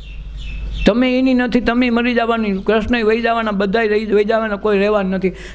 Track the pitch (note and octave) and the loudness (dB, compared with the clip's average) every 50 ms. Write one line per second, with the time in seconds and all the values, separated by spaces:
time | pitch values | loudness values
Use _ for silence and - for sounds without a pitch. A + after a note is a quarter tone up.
0 | - - - - - - - - - - - - - - - - - - G#3 A#3+ | -14 -14 -14 -12 -12 -12 -12 -10 -10 -10 -8 -8 -8 -8 -6 0 2 2 4 4
1 | B3+ B3+ B3+ B3+ C4 C4 B3+ B3 B3 A#3+ F#3+ B3 G#3 A#3 A#3 B3 B3+ B3 A#3 A#3 | 2 2 2 2 2 2 2 2 2 2 0 0 0 0 0 2 2 2 2 2
2 | A#3 B3 A#3+ A#3 A#3 A3+ A#3 A3+ A3 G3+ G3 F#3+ F#3+ G3+ G#3+ A3+ G3+ - B3 A#3+ | 2 2 0 0 0 0 0 0 0 -2 -2 -2 0 0 0 0 2 0 0 0
3 | A3 G#3 A3 A#3 A#3 A#3 A#3 A#3 A3 A3 G#3 F#3+ G#3 G3 F#3+ A3+ A3+ G#3+ G#3 G#3+ | 2 2 2 2 0 0 0 0 0 -2 0 0 0 0 0 0 0 2 0 0
4 | A3 G#3 G3 G#3 G#3 G#3 A3+ A3 A3 G#3+ G3+ G3+ - G#3+ G3+ G3 G3+ G#3 G#3+ G#3 | 0 0 2 2 2 2 0 0 0 -2 -4 -2 0 0 2 2 2 2 2 0
5 | F#3+ F#3+ F#3+ F#3 F#3+ F#3 F3+ - - - - | 0 0 -2 -2 -2 -2 -4 -6 -10 -14 -4